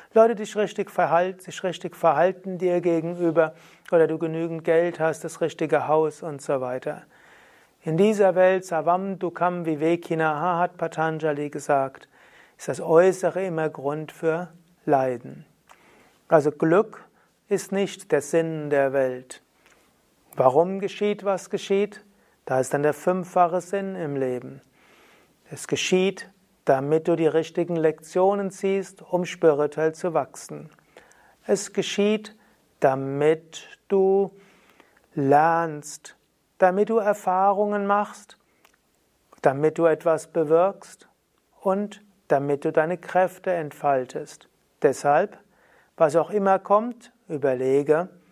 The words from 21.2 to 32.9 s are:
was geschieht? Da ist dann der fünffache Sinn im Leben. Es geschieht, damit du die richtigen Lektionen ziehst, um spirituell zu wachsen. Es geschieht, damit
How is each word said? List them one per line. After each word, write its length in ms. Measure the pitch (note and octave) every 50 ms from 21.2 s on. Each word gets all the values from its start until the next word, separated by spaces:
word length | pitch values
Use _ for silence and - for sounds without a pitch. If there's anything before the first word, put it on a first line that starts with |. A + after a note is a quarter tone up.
| G3
was 280 | G3+ G3 F3+ - -
geschieht? 520 | - F#3+ - - G3+ G3 G3+ G#3 G#3 - - _ _ _ _ _ _ _ _
Da 140 | - C3 C3
ist 140 | C3 - -
dann 80 | C#3+
der 140 | C#3+ D3+ C#3+
fünffache 680 | - - F3+ F#3 F#3 F3+ F3+ - F#3 F3+ E3+ E3 F3+
Sinn 340 | E3+ - - G3 G3 G3 F#3+
im 200 | F#3 E3+ D3 C#3+
Leben. 460 | C#3 C3 B2+ B2+ B2 A#2 C3 C3+ C3+ - _ _ _ _ _ _ _ _ _ _ _ _ _ _ _ _ _
Es 180 | - C3 - -
geschieht, 640 | D3+ B2+ - - F#3 F#3 F#3 G3 F#3+ - - - _ _ _ _ _ _ _
damit 420 | - C#3+ C3 C3+ C#3+ D#3 D#3+ D#3+ F3
du 80 | E3+
die 120 | D#3+ E3 D#3
richtigen 500 | C#3+ D#3+ D#3+ D#3+ - - E3+ E3+ F3 E3
Lektionen 720 | D#3 D#3+ D#3 D#3 - - - F3+ F#3 F#3+ G3+ G3+ G3+ F#3+
ziehst, 500 | F#3+ - - G3 F#3+ G3 F#3+ F#3+ - -
um 220 | - - - F3 F3+
spirituell 680 | E3 - - - E3 D3 C#3 D3 D3 D3 - D#3 D#3+ D#3
zu 200 | - - F3+ D#3+
wachsen. 560 | D#3 C3 - - - - - D#3 D3 D3+ D#3+ - _ _ _ _ - - _ _ _ _ _ _ _ _
Es 260 | - G#3 G3 G3+ -
geschieht, 640 | - - F#3+ - - - G3+ G#3 G#3+ G#3+ G#3+ - - _ _ _ _ _ _ _ _ _
damit 840 | - C#3+